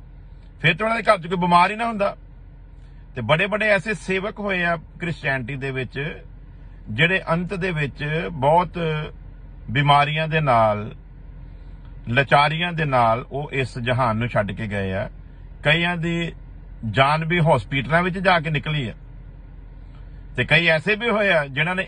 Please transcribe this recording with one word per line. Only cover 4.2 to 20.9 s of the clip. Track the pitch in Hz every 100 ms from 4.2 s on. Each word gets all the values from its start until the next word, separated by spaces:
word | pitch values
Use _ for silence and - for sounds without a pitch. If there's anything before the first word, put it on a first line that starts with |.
| 208 214
ਹੋਏ | 202 180
ਆ | 175 165 - -
Christianity | 170 147 147 131 120 139
ਦੇ | 135
ਵਿੱਚ, | 131 123 135 151 190 - - - - - - 104
ਜਿਹੜੇ | 110 165 190 -
ਅੰਤ | 170 175
ਦੇ | 196 185
ਵਿੱਚ | 156 139 - 147 160 175
ਬਹੁਤ | 156 139 170 170 175 160 151 151 - - - - - -
ਬਿਮਾਰੀਆਂ | 123 143 143 147 156 160
ਦੇ | 160
ਨਾਲ, | 143 117 110 104 107 - - - - - - - - - - - 113
ਲਾਚਾਰੀਆਂ | 123 135 143 147 160 175
ਦੇ | 165 147
ਨਾਲ | 127 117 113 -
ਉਹ | 139 147
ਇਸ | 139 123 127
ਜਹਾਨ | 120 123 123 110
ਨੂੰ | 120
ਛੱਡ | 117 98
ਕੇ | 98 107
ਗਏ | 101 95
ਆ। | 95 - - - - - -
ਕਈਆਂ | 147 165 175 175
ਦੀ | 170 170 165 - - - - - 110
ਜਾਨ | 113 135 156 160
ਵੀ | 175
ਹਸਪੀਟਲਾਂ | 160 131 - 139 120 165
ਵਿੱਚ | 180 190
ਜਾ | 190 170
ਕੇ | 156
ਨਿਕਲੀ | 147 147 151 107
ਆ। | - - - - - - - - - - - - - - -
ਤੇ | 120
ਕਈ | 156 170
ਐਸੇ | 156 185